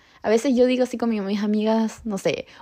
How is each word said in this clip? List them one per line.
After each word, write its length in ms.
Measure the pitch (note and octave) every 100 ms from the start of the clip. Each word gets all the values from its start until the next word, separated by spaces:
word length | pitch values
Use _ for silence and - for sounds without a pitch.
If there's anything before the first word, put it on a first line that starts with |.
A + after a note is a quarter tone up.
| _ _
A 80 | -
veces 260 | A3+ C#4+ A#3+
yo 100 | B3
digo 180 | B3+
así 140 | B3 A#3
con 120 | A#3
mi, 120 | G#3+
mis 220 | F#3+ G3+
amigas, 580 | G#3 G#3+ G#3+ A3+ A3 -
no 140 | A3+ F#3+
sé, 300 | E3+ - - -